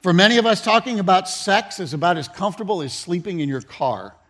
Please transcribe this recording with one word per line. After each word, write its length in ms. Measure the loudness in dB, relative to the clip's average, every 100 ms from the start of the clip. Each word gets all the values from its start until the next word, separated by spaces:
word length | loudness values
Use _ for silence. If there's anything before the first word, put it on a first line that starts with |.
For 140 | 4
many 240 | 6 6 4
of 80 | 4
us, 160 | 2
talking 340 | 2 2 2 -2
about 300 | 4 2 2
sex 500 | -8 0 0 0 -10
is 140 | -8
about 220 | -2 0 0
as 100 | -4
comfortable 540 | -6 -6 -6 -6 -4
as 120 | -4
sleeping 480 | -10 -6 -6 -4 -6
in 80 | -4
your 120 | -6
car. 560 | -8 -6 -4 -4 -10 -20